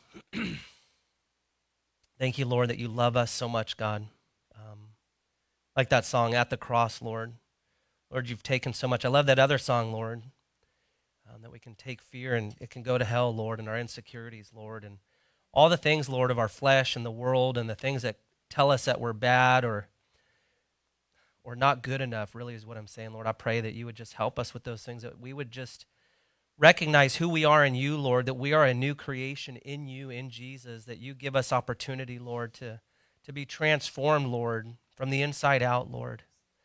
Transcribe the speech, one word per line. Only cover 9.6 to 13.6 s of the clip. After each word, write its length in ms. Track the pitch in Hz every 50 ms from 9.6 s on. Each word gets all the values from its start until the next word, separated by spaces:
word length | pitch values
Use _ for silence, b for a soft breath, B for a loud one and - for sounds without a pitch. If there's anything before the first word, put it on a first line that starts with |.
| - - 127 120 113 113
Lord, 320 | 110 110 113 113 117 117 113 131 - _ _ _ _ _ _ _ _ _ _ _ _ _ _ _ _ _ _ 107
um, 120 | 113 110 110
that 80 | 117
we 80 | 117 117
can 160 | - 120 110
take 260 | - - 135 123 -
fear 320 | - _ - 127 123 131 123
and 220 | 117 107 104 110 -
it 120 | 127 -
can 100 | - 127
go 160 | 113 127 123 123
to 80 | 120
hell, 260 | 104 120 123 123 120 113
Lord, 260 | 110 110 110 113
and 100 | 110